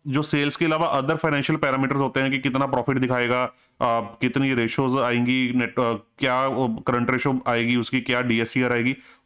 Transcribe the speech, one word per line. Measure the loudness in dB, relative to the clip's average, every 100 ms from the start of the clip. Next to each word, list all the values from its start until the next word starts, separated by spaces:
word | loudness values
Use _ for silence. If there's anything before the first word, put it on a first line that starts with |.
| -4
जो | -2
सेल्स | 0 0 0 0
के |
अलावा | 0 2 0 0
other | 0 0
financial | 0 0 0 0
parameters | 0 0 0 0
होते | 0 0
हैं | 0
कि | 0
कितना | -2 -2 -2
प्रॉफिट | -2 0 0
दिखाएगा, | 0 0 0 0 -2 -6 _ -4
आ, | -2 0
कितनी | -4 -4 -2 0 0
रेशियोज | 2 0 0 0 2
आएंगी, | 2 2 2 2 0
नेट, | 0 -2 0
आ, | 0
क्या | -2 -6 -4 0 0 0
वो | 0 -2
करंट | -2 -2 0 0
रेशियो | 0 0 0 0
आएगी | 0 2 0
उसकी, | 0 -2
क्या | 0 0
डीएससीआर | 2 0 0 0 0
आएगी, | 2 0 -2 -8 -8